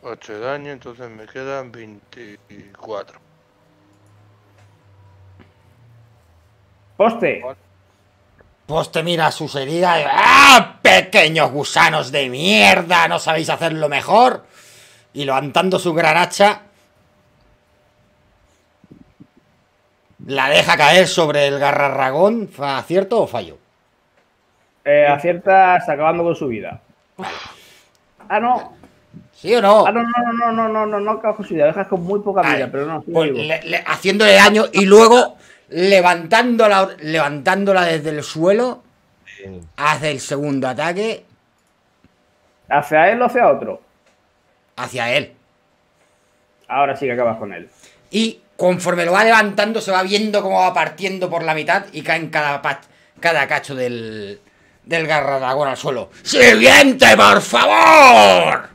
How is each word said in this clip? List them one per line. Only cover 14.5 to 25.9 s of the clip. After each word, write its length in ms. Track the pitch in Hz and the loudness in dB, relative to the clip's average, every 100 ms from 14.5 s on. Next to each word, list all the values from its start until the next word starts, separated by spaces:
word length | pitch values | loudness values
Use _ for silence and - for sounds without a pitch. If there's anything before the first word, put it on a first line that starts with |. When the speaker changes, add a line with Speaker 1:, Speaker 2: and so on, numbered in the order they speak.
| _ _ _ _ _ _ | _ _ _ _ _ _
Speaker 3:
Y 120 | - 139 | -10 -4
levantando 520 | 131 143 147 185 180 | -4 -2 -2 0 -2
su 140 | 175 | -2
gran 240 | 160 165 156 | -2 0 0
hacha, 440 | 180 - 202 208 _ _ _ _ _ _ _ _ _ _ _ _ _ _ _ _ _ _ _ _ _ _ _ - _ _ - _ _ _ _ _ _ _ _ _ - | -2 2 0 0 _ _ _ _ _ _ _ _ _ _ _ _ _ _ _ _ _ _ _ _ _ _ _ -20 _ _ -20 _ _ _ _ _ _ _ _ _ -10
la 240 | 135 135 | -4 0
deja 280 | 156 151 170 | 0 2 4
caer 300 | 147 175 175 | 6 6 4
sobre 400 | - 160 147 143 | 0 0 2 0
el 120 | 139 | 0
garrarragón. 880 | 139 143 139 131 131 139 196 233 202 | -2 0 -2 -2 -4 0 0 -2 -8
¿Fa-, 280 | - 139 135 | -10 -8 -8
acierto 420 | 123 175 190 233 | -4 -4 -2 -4
o 60 | 143 | -4
fallo? 300 | 120 90 71 _ _ _ _ _ _ _ _ _ _ _ _ | -6 -12 -18 _ _ _ _ _ _ _ _ _ _ _ _
Speaker 2:
Eh, 220 | - 147 147 | 0 2 4
aciertas 800 | 143 170 175 196 190 185 180 | 2 -2 -4 2 4 4 2
acabando 360 | - | 0